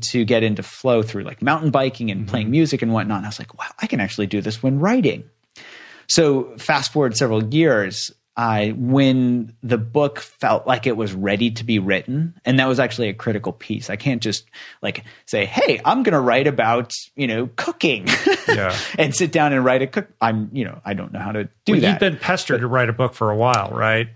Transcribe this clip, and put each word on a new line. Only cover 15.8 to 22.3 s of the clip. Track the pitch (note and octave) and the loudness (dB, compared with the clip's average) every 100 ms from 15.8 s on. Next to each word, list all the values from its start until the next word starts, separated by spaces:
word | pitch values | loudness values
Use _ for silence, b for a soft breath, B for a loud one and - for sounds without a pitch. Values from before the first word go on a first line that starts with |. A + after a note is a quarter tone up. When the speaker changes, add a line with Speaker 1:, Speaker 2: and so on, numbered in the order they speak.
Speaker 1:
I'm | C#3+ A#3+ | 2 2
gonna | A3+ D3+ | 4 4
write | B2 B2 C#3+ | 4 4 4
about, | B2 A2+ A#2+ A#2 - - | 2 2 2 -2 -8 -12
you | - C3 | -6 -4
know, | A2+ B2 - | -2 -4 -6
cooking," | - - E3 A2 F#2 - F#4 | -8 -2 0 0 0 0 0
<laughs> | F#4+ - | 0 0
Speaker 2:
Yeah. | G#3 F#2 - B B | 0 0 -2 B B
Speaker 1:
and | D3+ | 0
sit | - E3+ | 0 0
down | E3 D3 | 2 2
and | C3+ | 4
write | B2+ C3 | 4 2
a | C3 | 0
cook. | G#3 - - | -4 -8 -2
I'm, | A2+ A2 G#2+ | 0 0 -4
you | C3+ | -6
know, | G2+ - | -6 -8
I | G2+ | -8
don't | G2 F#2 | -6 -6
know | G2 | -10
how | G2 | -8
to | G#2+ - _ - | -6 -8 _ 0
do | |
Speaker 2:
Well, | F#3+ | 2
Speaker 1:
that. | G3+ | 2
Speaker 2:
you've | F3+ | 2
been | G3 D3+ | 0 0
pestered | - | -2